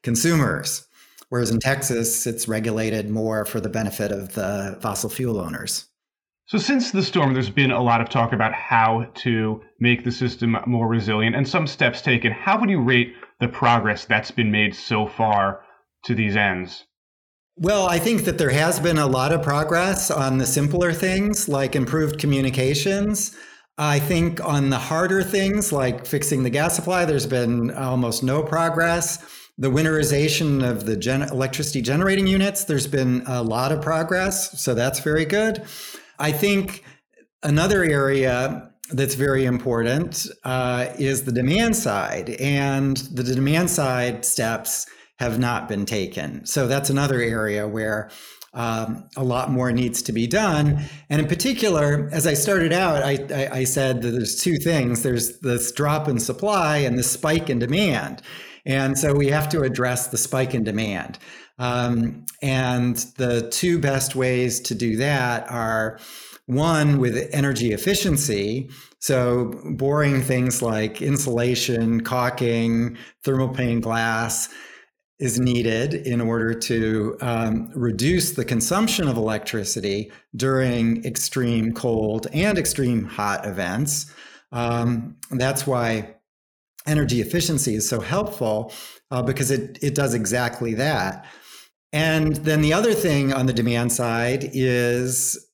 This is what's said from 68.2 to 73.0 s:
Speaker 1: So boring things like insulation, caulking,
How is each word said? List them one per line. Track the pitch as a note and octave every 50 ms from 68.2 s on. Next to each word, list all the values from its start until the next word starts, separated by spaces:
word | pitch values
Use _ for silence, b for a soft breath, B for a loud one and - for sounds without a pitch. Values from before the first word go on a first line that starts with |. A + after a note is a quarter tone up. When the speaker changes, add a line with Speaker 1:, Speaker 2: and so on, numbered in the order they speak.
| - - G#2+ G2+ G2 G#2 A2+ C3 C3+ C3 B B B B B B
Speaker 1:
So | - - C#3 B2+ B2 B2 A#2+ B2 A#2+ A2 - - -
boring | D#2 - A2 C3+ C#3 C#3+ D3+ D3 C#3+ C#3 C3+
things | B2+ C3 C3 B2 B2+ B2+ B2 -
like | B2 A#2 A2 G#2+ A2 A2 - -
insulation, | - C#3 C#3+ C#3 - C3+ A#2 A#2 A#2+ B2+ B2 A#2 - - A#2+ A2+ A2+ A2+ A#2 A2+
caulking, | A2+ - B2+ B2 B2 B2 B2 - B2+ A#2 A#2 A#2 A#2 A#2 A2+ A2+ A#2 A#2+ A#2 B